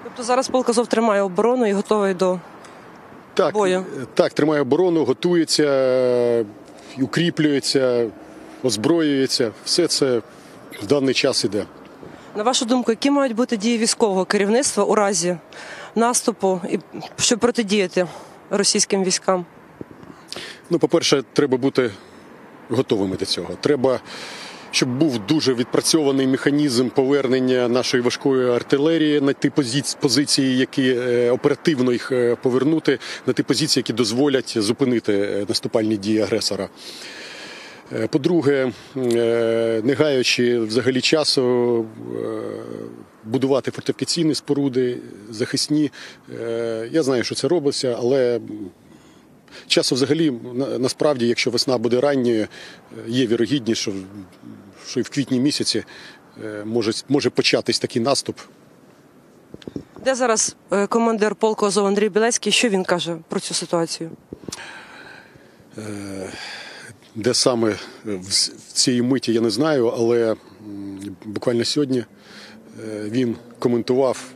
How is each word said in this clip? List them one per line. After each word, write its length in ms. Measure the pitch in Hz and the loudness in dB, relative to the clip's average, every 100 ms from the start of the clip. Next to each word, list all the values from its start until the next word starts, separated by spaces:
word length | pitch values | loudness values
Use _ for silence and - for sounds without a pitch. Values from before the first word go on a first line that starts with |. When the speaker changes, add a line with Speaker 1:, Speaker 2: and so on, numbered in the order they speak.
Speaker 1:
Тобто 180 | 240 - | -14 -10
зараз 260 | 233 247 254 | 0 0 2
полк 200 | 254 247 | 0 2
АЗОВ 180 | 226 226 | 0 2
тримає 360 | 220 226 202 | 2 2 2
оборону 440 | 196 180 226 254 220 | 0 2 2 2 2
і 60 | |
готовий 420 | 196 - 214 196 | 0 0 0 2
до 260 | 180 185 185 - - - - - - - - - | 2 0 0 -6 -20 -20 -20 -20 -20 -20 -20 -4
Speaker 2:
Так, 200 | - 170 | 0 2
Speaker 1:
бою? 300 | 208 196 185 185 139 | 2 2 0 -4 -10
Speaker 2:
е, 40 | 123 | -4
так, 180 | - 160 | 0 0
тримає 300 | - 151 151 | 2 0 2
оборону, 420 | 131 151 185 165 | 2 2 4 2
готується, 600 | 123 131 180 175 151 - | 0 0 2 0 0 0
е, 800 | 147 135 131 127 127 123 120 117 104 107 - - - 127 | 2 2 2 2 2 2 2 0 -2 -10 -20 -20 -16 -4
укріплюється, 1080 | 135 - 170 - 151 139 - 139 127 120 113 - - - - - | -2 0 0 2 0 2 0 2 2 2 0 -6 -20 -20 -20 -4
озброюється. 920 | 127 104 110 170 151 139 135 - 117 - | -2 0 2 2 2 2 0 0 -2 -4
Все 220 | - - 165 | -2 0 0
це 360 | - 139 120 - - - - - - | 2 2 0 -2 -20 -20 -20 -20 -12
в 40 | 101 | 0
даний 280 | 143 135 | 2 2
час 300 | 117 139 - | 2 2 0
іде. 200 | 113 101 92 - - - - - - 202 | 0 -2 -6 -14 -20 -20 -20 -20 -12 -2
Speaker 1:
На 60 | |
вашу 220 | 214 262 | 0 0
думку, 280 | 226 254 233 | 2 0 2
які 180 | 226 277 | 0 2
мають 240 | 285 269 | 2 2
бути 220 | 220 254 220 | 0 -2 0
дії 220 | 220 233 | 0 2
військового 460 | 220 - 226 185 | 0 2 2 2
керівництва 600 | 180 208 196 233 285 - | 0 2 4 2 2 0
у 100 | - | 2
разі 420 | 220 202 190 175 175 - - - - - | 2 2 0 -2 -4 -10 -18 -16 -16 -6
наступу, 640 | 214 233 247 - 202 190 185 175 | 0 2 2 -2 0 0 0 -2
і 80 | 190 - - - - | -6 -6 -14 -14 -4
щоб 220 | - 226 | 0 2
протидіяти 680 | 233 233 202 208 180 - 175 - - - - | 2 0 0 0 2 0 -2 -6 -20 -20 -4
російським 540 | 202 196 208 - 196 | 0 2 2 0 0
військам? 400 | 185 - - 185 175 - - - - - - - - - - - - | 0 0 0 0 -2 -18 -20 -18 -18 -18 -20 -20 -16 -14 -14 -18 -4
Speaker 2:
Ну, 80 | 170 | 0
по-перше, 460 | 151 170 - 143 - | 2 2 4 0 2
треба 240 | - 143 127 | 0 2 2
бути 340 | 135 131 123 101 - - - - - - - | 2 2 0 -4 -20 -20 -20 -20 -20 -20 -4
готовими 480 | 117 117 113 98 95 | -2 0 0 0 -2
до 100 | 95 | -4
цього. 220 | - 87 90 | -4 -6 -2
Треба, 400 | - 147 131 120 - - - - - - - | 0 2 2 0 -6 -14 -14 -14 -16 -18 -6
щоб 180 | - 139 | -2 0
був 300 | 127 160 120 | 2 2 0
дуже 360 | 98 156 131 | 0 0 2
відпрацьований 720 | 120 123 139 - 165 139 135 131 | 0 0 0 2 2 2 2 2
механізм 640 | 131 147 147 147 117 110 | 2 2 2 2 2 2
повернення 800 | - 135 143 127 131 127 127 123 | 2 2 2 2 2 2 2 2
нашої 340 | 123 123 127 | 0 2 0
важкої 480 | 123 - 143 131 123 | 0 0 0 2 2
артилерії 680 | 120 - 139 151 165 151 147 | 0 2 2 4 4 2 4
на 120 | 139 | 2
ті 180 | 131 143 | 2 0
позиці-, 460 | - 127 139 - - | 0 0 -2 -4 -2
позиції, 580 | 147 120 143 - 135 127 | 2 2 2 2 2 2
які, 320 | 131 - 131 123 | 0 2 2 2
е, 320 | 123 120 120 | 2 2 2
оперативно 640 | 123 147 139 - 139 127 | 2 2 2 0 2 2
їх, 200 | 120 - | 0 0
е, 240 | 127 120 117 | 0 2 2
повернути, 560 | 131 127 135 160 - 131 - - - | 2 2 2 2 2 0 -4 -6 -2
на 60 | |
ті 100 | 123 | -2
позиції, 380 | - 123 151 139 | 0 0 2 0
які 120 | 120 | 0
дозволять 600 | 120 113 120 147 131 - 117 | 0 0 2 2 2 0 -2
зупинити, 540 | 101 117 127 120 - | 0 2 2 2 2
е, 320 | 101 101 98 101 | 0 0 -2 -2
наступальні 480 | 107 - 117 107 107 | -4 0 0 2 0
дії 240 | 98 107 | 0 0
агресора. 480 | 101 110 - 98 95 - - - - - - - - - - - - | 2 0 -2 -4 -6 -10 -18 -16 -16 -16 -16 -16 -18 -18 -20 -20 -10
Е, 140 | 123 113 | -6 -2
по-друге, 640 | 156 151 175 135 143 131 110 - 135 | 0 2 2 2 2 0 -4 -12 -4
е, 840 | 127 117 117 117 113 113 113 113 | 0 2 2 2 0 0 0 0
не 100 | 110 | 0
гаючи 640 | 135 151 131 123 - 120 120 | 2 2 2 0 2 2 2
взагалі 420 | 110 113 120 127 | 0 0 2 0
часу, 840 | - 156 143 - 123 123 120 117 110 113 120 113 | 2 2 2 2 2 2 2 0 -2 -10 -10 -8
е, 240 | 113 110 110 107 117 113 - 117 - - | -6 -6 -8 -10 -10 -12 -12 -14 -20 -18
будувати 460 | 110 127 131 135 120 | -4 -2 2 2 0
фортифікаційні 640 | - - - 131 175 160 | -4 -4 -4 -4 0 0
споруди, 640 | 131 - 143 139 127 123 123 120 95 104 | 0 -2 0 0 0 -2 -4 -12 -18 -16
захисні. 600 | 107 123 131 - 151 143 - - - - 123 | -6 -4 -2 0 0 0 -4 -20 -20 -16 -10
Е, 480 | 117 117 117 113 113 | -6 -4 -4 -4 -2
я 100 | 160 | 0
знаю, 220 | 135 127 | 2 2
що 100 | 110 | 0
це 140 | 123 135 | -2 0
робиться, 480 | 175 139 - 131 113 | 2 0 0 -2 0
але 420 | 123 135 123 120 110 107 95 - - - - - - - - - - | 2 2 2 0 -4 -12 -12 -14 -20 -20 -20 -20 -20 -20 -20 -20 0
часу 280 | - 156 | 0 2
взагалі, 380 | 131 131 156 160 120 123 | 0 2 2 2 -2 -8
на-, 240 | 120 135 117 | -4 -4 0
насправді, 480 | 127 - 151 135 117 | -2 2 0 2 2
якщо 240 | 117 131 | 2 0
весна 280 | 117 - 123 | 0 0 0
буде 220 | 117 120 | 2 2
ранньою, 420 | 143 139 120 113 | 2 2 2 0
е, 60 | 101 - - - - 110 110 | -2 -8 -20 -20 -20 -16 -4
є 200 | 123 120 | 0 2
вірогідність, 540 | 117 107 143 113 107 | 2 2 0 0 -2
що, 120 | - 98 95 101 90 - 120 107 101 - - | -4 -8 -10 -16 -18 -20 -20 -20 -20 -20 -8
що 120 | 131 | -6
і 20 | |
в 60 | 113 | -4
квітні 320 | - 123 127 | -4 -2 0
місяці, 440 | 139 - 110 110 - - - - - - | 0 0 -2 -4 -6 -18 -20 -20 -20 -14
е, 180 | 110 104 | -12 -10
може, 280 | 104 117 107 - - | -4 -2 -2 -4 0
може 220 | 139 127 | 0 2
початись 480 | - - 127 - - | 0 2 0 0 -2
такий 240 | - 120 | -2 -2
наступ. 360 | 117 135 - - - - - - - - - - - - - - - - - - | 0 0 -2 -12 -16 -20 -20 -20 -20 -20 -20 -20 -20 -20 -20 -18 -12 -12 -12 -6
Speaker 1:
Де 100 | 254 | -2
зараз, 420 | 254 247 220 - - _ | 0 0 0 -2 -6 _
е, 140 | 196 202 | -2 0
командир 480 | 240 233 226 208 | 2 2 2 0
полку 320 | 202 220 214 208 | 2 0 2 0
Азов 200 | 190 196 | 2 2
Андрій 220 | 202 214 | 2 2
Білецький? 440 | 185 226 233 208 | 2 2 0 0
Що 160 | 202 247 | 2 2
він 160 | 190 | 0
каже 320 | 185 175 160 165 - | 0 -2 -2 -8 -6
про 120 | 196 | -6
цю 140 | - | -4
ситуацію? 560 | 175 170 170 165 - 165 - - - - - - - - - - - - - - - - 110 | -8 -2 -2 -2 -6 -12 -14 -18 -16 -14 -14 -16 -18 -20 -20 -20 -20 -20 -20 -20 -20 -20 -14
Speaker 2:
Е, 40 | 107 101 101 95 95 - - - - - - - - | -12 -12 -12 -12 -12 -12 -14 -14 -16 -18 -20 -20 -16
де 200 | 113 110 | -2 0
саме 400 | 120 135 120 113 95 - - | 4 2 4 0 0 -8 -14
в 260 | 110 95 95 | -10 -8 -4
с-, 220 | 95 - - - | -2 -2 -6 -6
в 40 | |
цій 300 | - - 123 | 0 2 2
миті, 300 | 120 131 - | 2 0 2
я 80 | 113 | 2
не 100 | 113 | 2
знаю, 360 | 104 156 147 117 113 | 2 2 2 2 2
але, 340 | 117 120 113 | 2 4 2
м, 60 | 104 - - 104 101 98 98 98 92 | -2 -8 -20 -16 -12 -12 -12 -14 -14
буквально 400 | 110 101 - 117 | -10 -4 -2 0
сьогодні, 340 | 113 147 139 127 | 0 0 0 -2
е, 60 | - - - - - - - 113 110 107 104 | -4 -18 -20 -20 -20 -20 -20 -16 -10 -8 -4
він 260 | 120 123 107 - - | -2 -2 -4 -12 -4
коментував 640 | 123 120 110 127 131 117 - | 0 0 2 2 2 0 -8